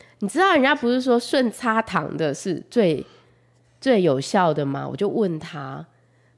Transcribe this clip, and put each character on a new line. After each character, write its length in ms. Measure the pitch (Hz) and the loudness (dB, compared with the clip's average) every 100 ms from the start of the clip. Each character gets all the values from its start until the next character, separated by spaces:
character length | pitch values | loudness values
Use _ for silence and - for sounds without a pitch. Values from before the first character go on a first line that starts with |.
| - _ | -20 _
你 80 | 202 | -4
知 100 | 294 | 2
道 160 | 392 | 4
人 80 | 330 | 4
家 120 | 262 | 4
不 140 | 294 240 | 2 0
是 120 | 254 | 0
说 200 | 254 240 | 2 0
顺 320 | - 294 247 | 2 0 0
差 280 | - 247 220 | -2 -2 -2
糖 340 | 220 180 156 - | -2 -4 -4 -2
的 160 | 156 | -4
是 280 | 143 196 165 - | -4 -6 -6 -4
最， 340 | 240 190 139 - _ _ _ _ _ _ _ | 2 2 0 -6 _ _ _ _ _ _ _
最 220 | 269 220 | 2 4
有 180 | 175 135 | 4 2
效 340 | 135 202 175 | 0 2 2
的 120 | 151 | 2
吗？ 240 | 143 139 135 | -2 -4 -8
我 60 | 135 | -4
就 100 | 202 | -2
问 320 | - 196 160 | 0 -2 -2
他， 480 | 160 151 135 139 165 _ _ _ _ | -8 -12 -12 -14 -16 _ _ _ _